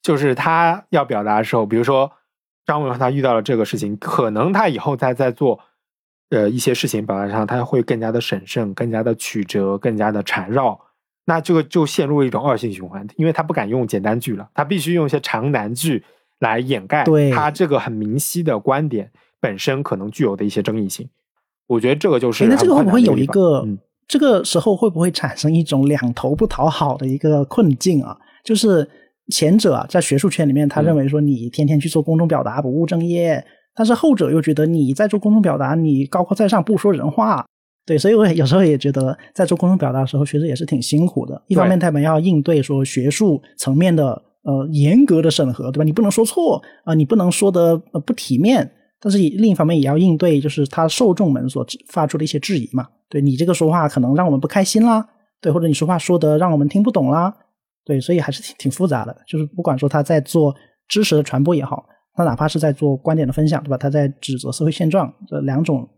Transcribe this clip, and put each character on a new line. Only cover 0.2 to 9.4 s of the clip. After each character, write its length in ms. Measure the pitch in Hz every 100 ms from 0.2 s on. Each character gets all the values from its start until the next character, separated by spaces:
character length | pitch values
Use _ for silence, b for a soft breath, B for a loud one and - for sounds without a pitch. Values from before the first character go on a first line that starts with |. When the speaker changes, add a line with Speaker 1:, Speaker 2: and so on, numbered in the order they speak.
| 151 131
Speaker 1:
他 500 | 165 165 170 180 _
要 140 | 160
表 200 | 127 110
达 140 | 104 107
的 60 |
时 120 | 113 120
候， 100 | 104
比 100 | 113
如 80 |
说 280 | 120 135 139 b b _ _ _ -
张 160 | 151
文 100 | 139
宏 80 | 120
他 100 | 127
遇 120 | 139
到 120 | 131
了 80 | 113
这 140 | 107 120
个 80 |
事 140 | 104 113
情， 180 | 104 104
可 320 | - - 117
能 200 | 107 151
他 160 | 196 214
以 100 | 117
后 180 | 147 135
再， 180 | 135
再 180 | 123 131
做， 280 | 120 135 107 b b _ _ _ _ _
呃， 200 | 117 104
一 100 | 120
些 140 | 135
事 140 | 120 120
情 160 | 107 104
表 100 | 98
达 100 | 101
上， 200 | 110 104
他 160 | 123
会 180 | 123 131
更 180 | 117 120
加 120 | 113
的 80 | 127
审 220 | - 98 95
慎， 280 | 131 107
更 180 | 95 120
加 100 | 110
的 140 | 117 110
曲 280 | - 113